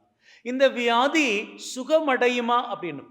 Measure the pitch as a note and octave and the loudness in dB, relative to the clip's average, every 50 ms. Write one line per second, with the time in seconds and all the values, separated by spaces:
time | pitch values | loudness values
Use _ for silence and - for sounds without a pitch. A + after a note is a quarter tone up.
0 | _ _ _ _ _ _ - _ - A#3 B3+ C4 C#4 B3+ A3 A#3+ A#3+ A#3 A#3 A#3+ | _ _ _ _ _ _ -20 _ -10 -6 0 2 2 2 2 0 0 2 2 2
1 | C4 C#4+ D#4 D#4+ D4 B3 G3+ G#3 A#3 - - - - - - B3+ B3 A3+ D#4 D#4+ | 2 2 2 2 2 2 0 -2 -4 -8 -14 -16 -14 -12 -12 -8 -2 2 2 2
2 | D#4 C#4+ B3+ A#3+ B3 B3 B3 B3 A#3 A#3 A#3+ A#3+ C4 - G3+ D#3 F3 E3 D3 C3 | 4 2 2 2 2 2 2 0 0 0 0 0 0 -4 -8 -8 -8 -10 -10 -10
3 | A#2 - | -14 -16